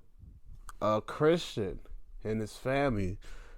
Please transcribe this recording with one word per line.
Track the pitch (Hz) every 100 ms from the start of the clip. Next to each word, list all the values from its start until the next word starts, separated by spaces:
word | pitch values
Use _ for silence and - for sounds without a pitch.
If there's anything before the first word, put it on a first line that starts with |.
| - - - - - - - -
Uh, | 104 107
Christian | - - 151 170 - - 98 73 - - - -
and | 110 110
his | 107 -
family, | - 135 143 110 95 95 - - -